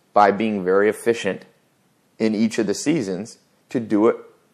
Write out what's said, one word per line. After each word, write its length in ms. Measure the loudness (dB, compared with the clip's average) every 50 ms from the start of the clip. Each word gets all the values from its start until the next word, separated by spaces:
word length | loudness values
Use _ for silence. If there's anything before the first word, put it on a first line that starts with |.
| _ _ 2
by 180 | 4 4 4
being 320 | 4 2 -2 -2 -2 -4 -2
very 260 | 0 2 2 2 2
efficient 560 | 0 -2 -2 -2 -2 -2 -2 -6 -6 -6 -12 _ _ _ _ _ _ _ _ _ _ _ _ _ _ -4
in 160 | -2 -2 0
each 240 | 0 0 0 0 -2
of 80 | -2 -2
the 60 | -4
seasons 640 | -4 -2 -4 -2 -2 -4 -6 -6 -8 -10 -12 -16 _ _ _ _ _ _ _
to 100 | -6 -6
do 280 | -4 0 0 4 4 4
it, 100 | 2 0 -8 -20 _ _ _ _